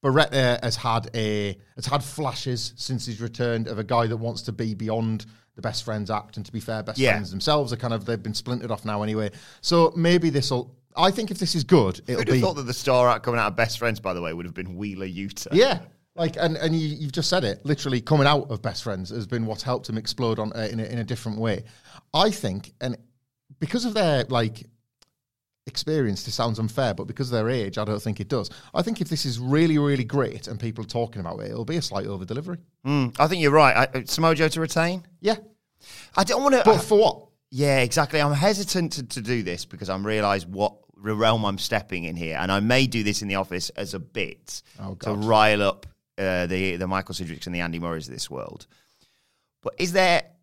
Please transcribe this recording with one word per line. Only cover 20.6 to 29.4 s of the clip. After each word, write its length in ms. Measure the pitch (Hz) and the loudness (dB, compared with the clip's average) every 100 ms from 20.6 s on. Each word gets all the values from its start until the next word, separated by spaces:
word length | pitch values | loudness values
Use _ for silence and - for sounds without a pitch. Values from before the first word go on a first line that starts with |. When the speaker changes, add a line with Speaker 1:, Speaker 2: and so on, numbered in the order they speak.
| 107 | -6
Speaker 1:
in 80 | 113 | -4
a, 40 | |
in 160 | 110 117 | -4 -4
a 40 | |
different 360 | 113 120 113 107 | -4 -6 -6 -4
way. 240 | 113 101 113 - - - _ | -2 -2 -6 -20 -20 -20 _
I 160 | 151 208 | 2 2
think, 420 | - 117 95 - _ | 2 -4 -6 -8 _
and 180 | 127 123 _ _ _ _ _ - | -8 -8 _ _ _ _ _ -10
because 240 | 156 247 | -4 -2
of 120 | 240 214 | -2 0
their, 300 | 175 143 123 | 2 2 2
like, 380 | 127 110 113 - _ _ _ _ _ _ _ _ _ - | 0 0 -4 -18 _ _ _ _ _ _ _ _ _ -10
experience, 560 | - - 156 120 95 | -6 -2 2 2 0
this 120 | - - | -4 -2
sounds 220 | 117 107 | -2 0
unfair, 340 | 110 - 127 | -2 0 0
but 120 | 98 - | -2 -6
because 220 | - 127 | -6 -2
of 20 | 120 | 0
their 120 | 110 | 0
age, 280 | 127 98 95 | 0 -2 -4
I 60 | 104 | -2
don't 160 | 104 | -2
think 180 | 110 98 | -2 -4
it 80 | 101 | -2
does. 200 | 131 98 - - | -2 -4 -10 -8
I 80 | - | -4
think 200 | 180 226 | -2 -2
if 80 | 165 | -4
this 160 | 156 143 | -2 -4
is 140 | |
really, 380 | 117 | -4